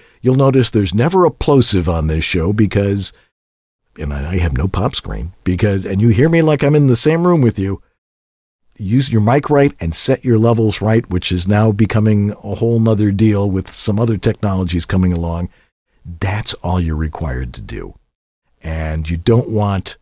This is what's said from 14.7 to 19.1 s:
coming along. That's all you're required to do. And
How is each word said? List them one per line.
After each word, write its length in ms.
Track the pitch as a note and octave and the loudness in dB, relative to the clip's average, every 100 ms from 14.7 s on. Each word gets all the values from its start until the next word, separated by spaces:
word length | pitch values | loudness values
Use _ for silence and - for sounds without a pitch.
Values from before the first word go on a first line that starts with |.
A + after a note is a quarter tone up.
| E2+ - | -4 -2
coming 260 | F#2+ F#2 | 0 0
along. 380 | F2 E2+ E2+ F2+ - _ _ _ _ - E2+ | 0 -4 -6 -8 -12 _ _ _ _ -18 -8
That's 340 | F#2+ G#2 - | -6 -4 -6
all 260 | - F2 F2+ | -6 -4 -2
you're 160 | E2 D#2 | -2 -4
required 560 | D#2 - D#2 B1+ B1 | -6 -6 -8 -6 -8
to 60 | - | -12
do. 340 | G2+ A2 E2+ - _ _ _ _ _ _ | -14 -14 -14 -18 _ _ _ _ _ _
And 460 | D#2+ D#2+ D#2+ D#2 D#2 | -10 -6 -4 -4 -4